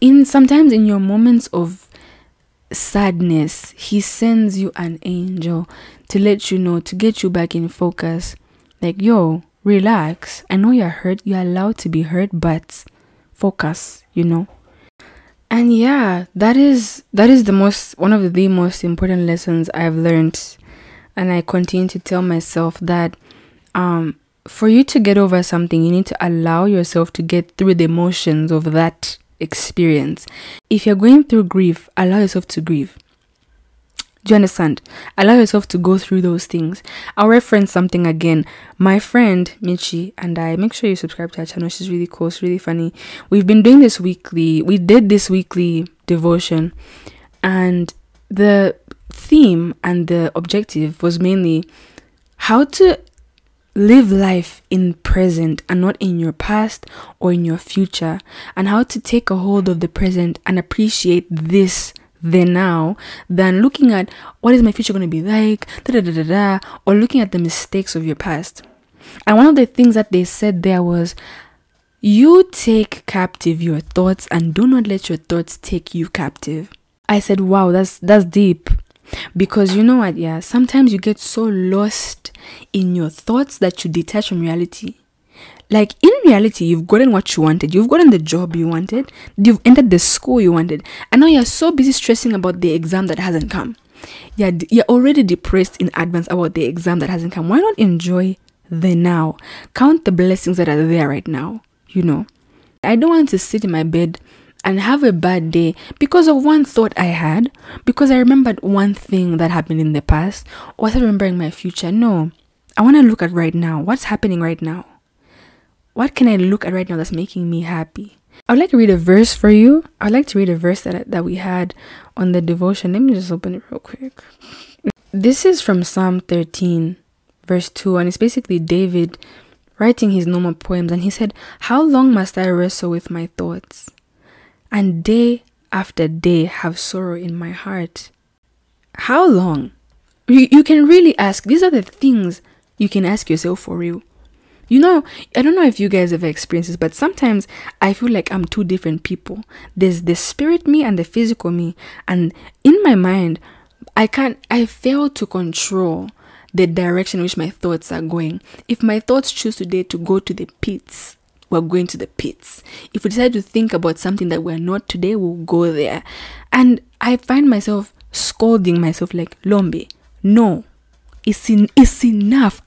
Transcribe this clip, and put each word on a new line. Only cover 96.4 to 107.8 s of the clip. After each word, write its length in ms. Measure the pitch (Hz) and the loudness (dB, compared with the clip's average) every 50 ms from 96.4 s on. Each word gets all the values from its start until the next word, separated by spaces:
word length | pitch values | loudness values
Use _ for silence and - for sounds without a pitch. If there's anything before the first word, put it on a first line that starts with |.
| 170 160 - | -4 -4 -2
the 120 | 165 147 | -4 -4
exam 340 | 120 165 170 170 180 175 170 | -4 -4 -4 -4 -2 -2 -2
that 100 | - - | -4 -4
hasn't 240 | 185 165 165 180 - | -6 -6 -6 -8 -8
come. 160 | 180 180 170 | -6 -4 0
Why 120 | 214 311 | 0 2
not 180 | 392 440 415 - | 2 0 0 0
enjoy 580 | 220 190 175 165 170 175 180 180 185 185 190 _ _ _ _ _ _ - | 0 2 2 0 -2 -2 -2 -2 -2 -2 -4 _ _ _ _ _ _ -10
the 240 | 165 165 180 185 175 | -6 -2 0 0 2
now? 440 | 170 175 175 175 165 160 156 - - - - - - - _ - | 2 2 0 0 0 -2 -4 -6 -10 -18 -20 -20 -20 -20 _ -2
Count 320 | - 254 294 320 320 - | 2 4 4 4 4 2
the 60 | 220 | 0
blessings 460 | 180 175 180 185 185 - - 180 185 | 0 2 2 0 0 -2 -2 -4 -2
that 120 | 185 175 156 | -2 0 0
are 160 | 147 151 160 | 0 0 0
there 240 | 160 170 165 147 143 | 0 0 0 0 -2
right 180 | 139 - - | -4 -6 -6
now, 360 | - 156 131 143 - 233 220 _ _ _ _ _ | -6 -8 -6 -8 -10 -12 -14 _ _ _ _ _
you 160 | _ - 185 170 | _ -4 -2 -2
know? 240 | 165 143 160 214 _ _ _ _ _ _ _ _ _ _ - - | 0 -2 -2 -6 _ _ _ _ _ _ _ _ _ _ -8 -2
I 120 | 185 226 | 0 0
don't 140 | 226 294 339 | 2 2 4
want 200 | 330 330 294 - | 4 2 2 2
to 100 | - 185 | 0 -4
sit 240 | - - - 214 214 | -4 -4 -6 -4 -4
in 80 | 190 | -2
my 100 | 165 160 | -2 -2
bed 380 | 160 165 170 170 170 165 170 - _ _ _ _ _ _ _ _ - | -2 -2 0 0 -2 -2 -6 -12 _ _ _ _ _ _ _ _ -6
and 160 | 190 190 196 | -4 -4 -2
have 220 | 196 233 269 294 285 | 0 0 0 2 2
a 100 | 233 185 | 0 0
bad 380 | 160 175 180 185 180 160 160 | 0 0 -2 -2 -2 -4 -2
day 220 | 160 165 170 160 - - - - - - | 0 0 0 0 -4 -6 -14 -14 -4 -4
because 280 | 294 - - 359 320 | -4 2 2 4 4
of 160 | 320 294 269 277 | 4 2 2 2
one 220 | 294 311 302 277 | 2 2 2 2
thought 260 | - - 233 220 208 - | 0 0 0 0 0 -2
I 80 | - 185 | -2 -2
had, 440 | 175 170 165 165 156 156 214 240 277 _ _ - - - - | -2 -2 -2 -2 -2 0 0 -2 -2 _ _ -20 -20 -16 -6